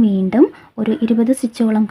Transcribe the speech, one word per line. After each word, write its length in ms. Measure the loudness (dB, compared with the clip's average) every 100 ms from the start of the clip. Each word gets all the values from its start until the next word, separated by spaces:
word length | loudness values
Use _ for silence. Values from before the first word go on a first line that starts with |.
| 4
വീണ്ടും 400 | 2 0 0 0 -2 -18 -8
ഒരു 120 | -4 -2
ഇരുപത് 300 | 0 0 0 -2
സ്റ്റിച്ചോളം 460 | -4 -2 -2 0 -2